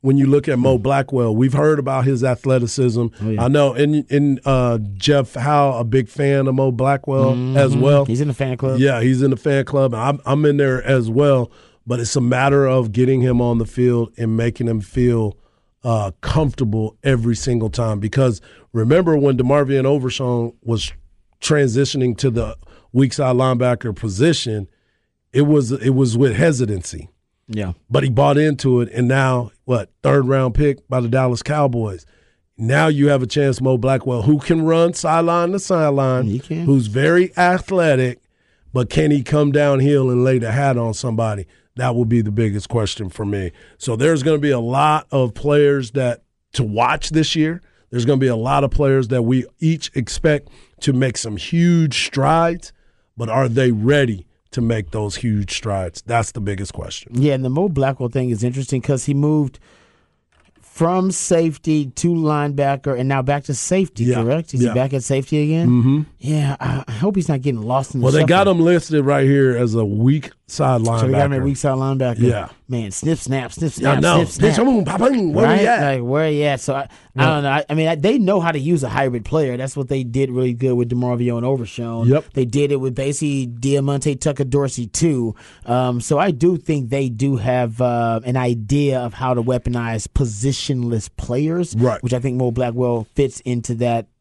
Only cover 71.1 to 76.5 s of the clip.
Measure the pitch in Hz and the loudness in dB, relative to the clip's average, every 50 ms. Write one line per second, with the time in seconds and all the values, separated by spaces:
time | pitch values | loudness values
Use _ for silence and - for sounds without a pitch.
71.1 | 135 139 139 139 139 131 131 143 139 - - 143 131 131 135 135 135 131 131 123 | 2 2 2 0 0 -2 -2 -2 -2 -2 -2 -2 -2 0 -2 -2 -2 -2 -2 -2
72.1 | 117 110 120 123 120 104 87 - - _ _ - 127 120 113 101 95 - - 160 | 0 2 0 0 0 -2 -6 -10 -16 _ _ -8 -6 -6 -6 -8 -10 -6 -4 -4
73.1 | 160 - - 123 135 135 123 - - - 165 151 - - - 139 139 135 151 175 | -4 -4 -4 -6 -4 -4 -6 -8 -8 -6 -6 -6 -4 -2 0 0 2 2 2 2
74.1 | 170 170 165 - - - - 220 - - 233 277 254 214 175 - - 180 233 262 | 2 2 0 0 0 2 2 2 4 2 2 2 2 2 0 -2 -2 0 2 2
75.1 | 269 240 196 160 147 - 220 190 170 196 208 226 240 208 147 139 135 127 120 120 | 2 2 0 0 2 2 2 4 4 4 4 2 2 2 2 0 0 -2 -2 -2
76.1 | 135 151 160 156 151 147 147 147 | 0 0 0 0 0 0 0 0